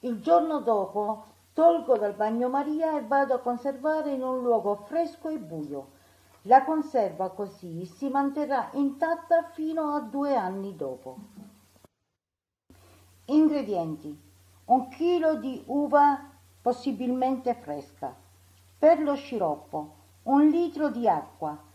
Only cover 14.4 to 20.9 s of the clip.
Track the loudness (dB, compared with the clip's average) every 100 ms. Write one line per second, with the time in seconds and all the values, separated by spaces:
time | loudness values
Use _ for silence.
14.4 | _ _ 2 2 2 -2 0 2 2 0
15.4 | -4 -8 -4 -2 4 6 6 4 -6 _
16.4 | _ _ -2 -2 -4 -4 -4 0 0 0
17.4 | -2 -4 -6 -10 -12 _ -12 -12 _ _
18.4 | _ _ _ _ 4 6 2 -2 -4 -2
19.4 | -2 -2 -6 -10 -10 -16 _ _ 2 6
20.4 | 6 4 0 0 -2